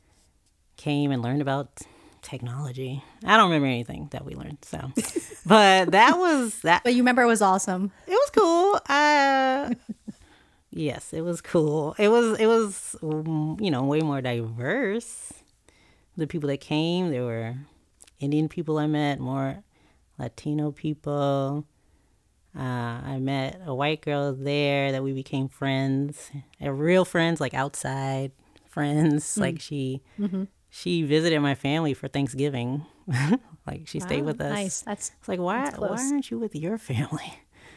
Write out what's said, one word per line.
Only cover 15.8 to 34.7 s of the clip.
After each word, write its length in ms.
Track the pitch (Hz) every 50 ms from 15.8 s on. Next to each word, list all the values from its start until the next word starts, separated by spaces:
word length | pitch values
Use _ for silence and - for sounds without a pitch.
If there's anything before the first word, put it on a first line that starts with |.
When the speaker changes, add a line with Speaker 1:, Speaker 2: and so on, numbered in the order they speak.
| _ _ _ _ _ _ _
Speaker 1:
The 100 | - 156
people 220 | 143 - 165 147 143
that 140 | 139 139 -
came, 480 | - 143 147 160 165 175 180 185 175
there 140 | 143 123 123
were 320 | 120 113 113 113 113 127 131 143 - _ _ _ _ _ _ - - _ _
Indian 280 | 139 139 147 151 156 151
people 300 | - 180 165 156 156 151
I 80 | 151
met, 340 | 151 151 147 151 143 139 135
more 420 | 131 127 131 139 135 135 - 196 - _ _ _ _ _ _ _ _ _ _ -
Latino 520 | 131 120 - - - 151 147 151 151 151
people. 960 | 143 - - 156 151 151 - 147 143 143 143 139 139 139 135 135 143 147 151 - _ _ _ _ _ _ _ _ _ _ _ _ _ _ _ _ - 151
Uh, 40 | 135
I 560 | 127 127 123 120 120 117 120 135 139 139 131
met 400 | 131 135 139 139 131 135 - 185 185
a 80 | 160 131
white 260 | 127 143 151 156 151
girl 320 | - 156 147 143 143 143 135
there 600 | 131 135 139 143 147 147 143 139 143 139 139 135
that 100 | 131 135
we 100 | 135 135
became 360 | 135 135 - - 135 135 135
friends, 840 | - - 143 135 135 135 135 135 135 135 143 143 143 - - - - 143 127 _ _ _ -
uh, 60 | 143 135
real 320 | 135 151 165 180 185 180
friends, 340 | - - 175 165 165 170 151
like, 140 | 151 127 -
outside 800 | 131 135 143 - - - 135 135 135 135 135 135 135 135 139 - _ _ _ _ _ _ _
friends. 640 | - - 147 143 147 151 156 156 147 151 151 - -
Speaker 2:
Mm. 40 | 214 196
Speaker 1:
Like, 180 | - 165 156
she, 400 | - - 151 143 135 131 131 139 - _ _ -
Speaker 2:
Mm-hmm. 260 | 202 196 180 190 196 - _ _ _ _
Speaker 1:
she 320 | - - - 175 175 170 160
visited 380 | 139 147 156 160 170 160 151
my 140 | 143 143 139
family 380 | - - 139 147 160 165 147 131
for 160 | - - 143
Thanksgiving. 800 | - 143 139 127 135 131 139 147 139 123 120 123 131 143 156 - _ _ _
<laughs> 340 | - 127 123 139 151 214 262 - _ - - _
Like, 220 | 147 143 139 160 -
she 100 | - 156
stayed 220 | - 185 151 143
Speaker 2:
Wow, 60 | 143
Speaker 1:
with 160 | 151 151 - 147
us. 80 | - 208
Speaker 2:
nice. 280 | 208 202 190